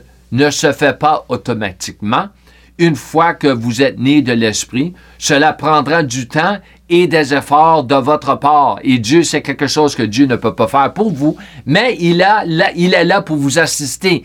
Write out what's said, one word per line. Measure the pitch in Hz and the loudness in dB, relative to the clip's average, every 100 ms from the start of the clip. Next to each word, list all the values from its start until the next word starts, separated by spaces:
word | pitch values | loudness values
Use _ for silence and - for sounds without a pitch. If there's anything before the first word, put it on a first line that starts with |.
| - _ - | -8 _ -6
ne | 120 147 | 0 0
se | - 151 | 2 -2
fait | - 147 - | 2 0 2
pas | 151 - - | 0 0 -2
automatiquement. | 123 - 113 101 90 - - 104 131 196 _ _ - - - | -6 -4 -4 -6 -8 -14 -8 -4 -2 -4 _ _ -20 -14 0
Une | 170 127 | 0 0
fois | - 156 170 | -4 0 0
que | 160 147 | 0 0
vous | 123 117 117 | 0 -2 0
êtes | 135 104 | 0 0
né | 127 147 | 2 2
de | 127 | 2
l'esprit, | 117 110 104 - 120 165 175 - - | 0 0 -2 -6 -4 -4 -8 -20 -8
cela | - 143 156 | 0 2 2
prendra | - - 151 135 165 | 0 0 0 2 0
du | 143 127 117 | 0 -4 -6
temps | 156 175 208 - _ - | -2 -2 -4 -10 _ 0
et | 175 175 | 2 2
des | 156 135 | 2 0
efforts | 139 - 147 160 160 | -2 0 2 4 2
de | 120 139 | 2 0
votre | 135 151 139 120 | 2 -2 0 -2
part. | 139 147 131 98 | 2 2 2 -2
Et | 135 127 | 0 0
Dieu, | 107 165 | 2 2
c'est | 147 151 | 2 -2
quelque | - 135 139 | -4 -4 -2
chose | 151 147 | 0 0
que | 139 | 0
Dieu | 110 110 139 | -2 0 2
ne | 113 | 2
peut | 113 92 | -2 -2
pas | 113 | 0
faire | 139 135 | 0 0
pour | 180 220 | 0 -4
vous, | 135 147 - - 131 120 | 0 -2 -2 -10 -12 -2
mais | 175 247 160 | 0 0 0
il | 170 175 | 0 2
a, | 190 214 175 | 2 2 0
là, | 160 190 170 | -2 -2 0
il | 180 | 0
est | 185 170 | 2 2
là | 196 | 0
pour | 190 156 | 0 -2
vous | 139 139 | 0 0
assister. | 156 - 143 - 190 160 | 0 -2 -8 -4 -2 -2